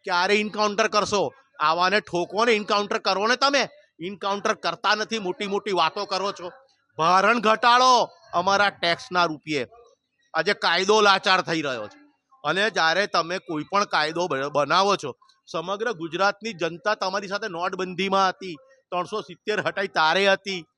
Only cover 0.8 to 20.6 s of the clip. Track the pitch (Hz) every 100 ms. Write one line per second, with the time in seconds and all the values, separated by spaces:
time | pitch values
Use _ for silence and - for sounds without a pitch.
0.8 | 214 208 190 202 143 - _ - 151 165
1.8 | 185 208 - 175 175 190 233 214 208 208
2.8 | 208 214 208 190 214 254 269 285 220 -
3.8 | _ _ 175 202 202 202 220 208 - -
4.8 | 190 214 214 226 185 - 196 196 214 180
5.8 | 160 208 196 190 196 196 175 - _ _
6.8 | _ - 160 185 202 240 208 220 240 247
7.8 | 254 247 175 _ - 170 185 196 202 -
8.8 | 170 165 - 180 170 147 156 147 113 -
9.8 | - _ _ _ _ 160 165 202 196 170
10.8 | 190 214 208 190 202 185 156 165 147 120
11.8 | 104 - _ _ _ _ 147 175 214 196
12.8 | 160 170 202 185 165 185 - 151 151 196
13.8 | 202 170 151 165 180 135 143 147 139 170
14.8 | 202 190 139 - _ _ - 170 170 202
15.8 | 233 180 165 170 196 196 220 175 170 170
16.8 | 208 214 190 196 196 202 214 170 180 185
17.8 | 185 175 190 196 190 180 190 151 _ _
18.8 | _ 180 165 214 185 170 - 208 156 180
19.8 | 196 175 156 175 196 190 202 185